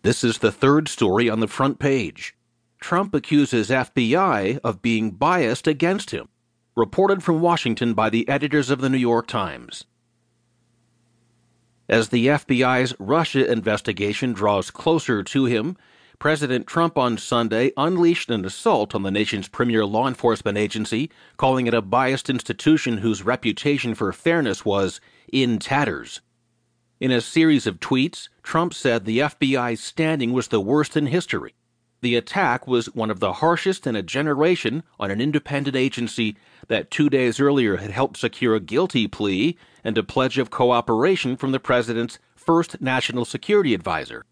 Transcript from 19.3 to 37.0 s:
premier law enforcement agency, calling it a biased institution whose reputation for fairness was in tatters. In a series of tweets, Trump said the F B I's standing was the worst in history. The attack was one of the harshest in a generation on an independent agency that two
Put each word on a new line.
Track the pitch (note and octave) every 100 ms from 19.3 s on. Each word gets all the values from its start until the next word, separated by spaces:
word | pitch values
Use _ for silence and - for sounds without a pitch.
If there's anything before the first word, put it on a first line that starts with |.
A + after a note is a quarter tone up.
| G#2 F2+
premier | - A#2+ A2+ G2+
law | G#2+ C3
enforcement | C3 A#2+ G#2+ A2 G#2
agency, | G#2 A2 A2 A2+ D#3 _ - -
calling | C3+ C3 A#2+
it |
a | A2+
biased | F#2+ A#2+ C3 C3+ -
institution | C3 - - D3+ D#3 B2+ A2
whose | A2 G2+
reputation | F#2+ B2+ A2+ G2 - F2+ B2
for | G#2+ G2+
fairness | - E3 E3+ B2+ F#2+
was | G#2+ G2 F#2+ - _ _ -
in | C3 B2 G#2+
tatters. | - C#3 C3 D2 A#1 - _ _ _ _ _ _ _ _
In | B2+
a | B2
series | - D#3+ D#3+ C#3+ A2
of | F2
tweets, | - C3 D3+ - - _
Trump | - D#3+ F3
said | - C3 A#2
the | G2+ A2+
F | D3 -
B | C3+ C3
I's | B2 A2+
standing | - - D#3 D#3 A#2+
was | B2+ -
the | A2
worst | G2 D3 D3 D#3
in | C#3+
history. | F3 - F#2 - _ _ _ _ _
The | A#2+
attack | A#2 - G3 D#3+ B2 -
was | B2 A2+
one | B2 G#2+
of | F#2+
the | G2
harshest | F2 D#3+ E3+ F#3+ F3+ C#3
in | G#2+
a |
generation | F2 C3 D3+ C#3 D#3+ F3+ A2+ C#3 - -
on | G2
an | G2+
independent | C#3 D3 - C#3 C#3 C3
agency | C3 - A#2 - A2 G2+ _ _ -
that | G#2+ -
two | -